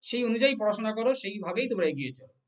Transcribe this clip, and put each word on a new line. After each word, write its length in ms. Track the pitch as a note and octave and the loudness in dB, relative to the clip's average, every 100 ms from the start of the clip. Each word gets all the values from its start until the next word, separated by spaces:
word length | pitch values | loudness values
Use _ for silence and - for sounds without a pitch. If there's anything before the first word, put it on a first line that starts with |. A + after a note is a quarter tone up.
সেই 180 | - A#3+ A#3+ | -4 -2 0
অনুযায়ী 260 | A3+ C4+ A#3+ | 4 4 4
পড়াশোনা 320 | G#3+ G#3 A3 G#3+ | 0 0 -2 0
করো, 120 | A3+ C4 | 0 0
সেইভাবেই 440 | G3 G3+ E3+ F3+ B3+ | -2 -6 -4 -2 -2
তোমরা 160 | G#3+ E3 | 0 0
এগিয়ে 200 | C#3+ C3 B2 | 0 -6 -8
চলো। 160 | - _ | -18 _